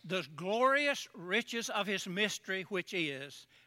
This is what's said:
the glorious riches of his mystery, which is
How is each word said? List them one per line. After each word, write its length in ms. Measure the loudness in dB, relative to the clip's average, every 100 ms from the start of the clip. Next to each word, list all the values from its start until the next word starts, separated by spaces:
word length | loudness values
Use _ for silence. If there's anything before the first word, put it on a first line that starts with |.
the 180 | -2 -2 -2 -6
glorious 720 | 0 4 6 6 4 0 -4
riches 560 | -10 0 0 0 -4 -2
of 180 | -2 0
his 200 | -2 -2
mystery, 560 | 0 0 0 -4 -6
which 320 | -2 -4 -2
is 520 | -2 -2 -2 -8 -14 -20 -20